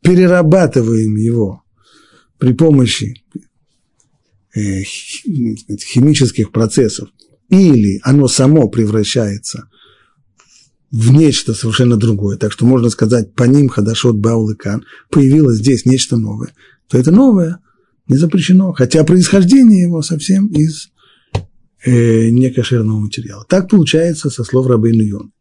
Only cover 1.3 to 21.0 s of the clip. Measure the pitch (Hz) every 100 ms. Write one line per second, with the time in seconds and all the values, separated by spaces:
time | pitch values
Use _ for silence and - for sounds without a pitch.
1.3 | 117 101 - _ _ _ _ _ _ _
2.3 | _ 127 123 160 143 120 - 107 - _
3.3 | - _ _ _ _ _ _ _ _ _
4.3 | _ _ - 104 95 98 - - - -
5.3 | 156 117 110 - 104 - 131 139 147 123
6.3 | - 107 - 110 - 113 - - _ _
7.3 | _ _ 185 185 131 104 95 - 139 131
8.3 | - 131 156 113 120 107 110 104 - 107
9.3 | 101 - 117 - _ _ _ _ _ _
10.3 | _ _ _ _ _ _ 113 113 139 156
11.3 | - - 110 113 104 123 117 113 104 101
12.3 | 98 107 - 117 131 117 - 110 120 104
13.3 | - 123 139 139 - 104 113 123 110 107
14.3 | 117 107 107 101 104 - - _ - 135
15.3 | 147 147 113 110 127 - 127 - 120 107
16.3 | 107 120 _ _ _ _ 127 127 185 269
17.3 | 208 165 180 _ _ _ _ _ 131 165
18.3 | 185 160 185 190 156 127 160 156 185 175
19.3 | 202 180 269 240 202 175 170 151 156 -
20.3 | 196 208 151 156 151 - _